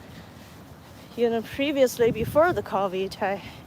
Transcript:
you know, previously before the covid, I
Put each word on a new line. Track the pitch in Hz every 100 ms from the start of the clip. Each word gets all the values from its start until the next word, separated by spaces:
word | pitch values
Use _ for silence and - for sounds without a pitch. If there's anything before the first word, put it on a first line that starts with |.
| - - - - - - - - - - - -
you | 233
know, | 226
previously | 220 - 277 277 254 - 233
before | 254 - 294 339
the | 202
covid, | 202 208 196 185 190 -
I | 202 196 156 -